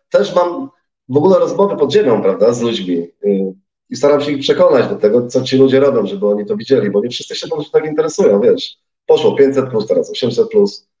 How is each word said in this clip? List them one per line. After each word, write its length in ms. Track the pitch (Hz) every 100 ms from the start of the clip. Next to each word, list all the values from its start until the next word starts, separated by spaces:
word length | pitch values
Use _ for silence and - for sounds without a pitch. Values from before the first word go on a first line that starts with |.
| _
też 240 | 180 202
mam 340 | 175 175 143 135 _ _ _ -
w 80 | 135
ogóle 220 | 180 180
rozmowy 380 | 165 185 196 160
pod 160 | 135
ziemią, 300 | 135 135 107
prawda, 300 | 95 92 110
z 80 | 120
ludźmi, 340 | 117 101 90 85 85 _
y, 300 | 101 98 95 95 _ _ -
i 60 | 123
staram 240 | 143 147
się 120 | 151
ich 80 | 135
przekonać 480 | - 147 175 135 101
do 80 | 101
tego, 300 | 104 120 123
co 160 | 127
ci 140 | - 131
ludzie 240 | 135 131
robią, 260 | 139 117 98
żeby 200 | 98 104
oni 200 | 104 101
to 100 | 107
widzieli, 340 | 113 127 104
bo 100 | 101
nie 100 | 120
wszyscy 240 | - - -
się 100 | 156 156
może 140 | 147
tak 120 | - 156
interesują, 540 | 156 160 - 190 101
wiesz. 360 | 233 - - - _ _ -
Poszło 300 | - 107 101
pięćset 340 | 135 135 113
plus, 160 | 110 98
teraz 240 | 87 -
osiemset 380 | - 120 - 107
plus. 400 | 104 101 - _ _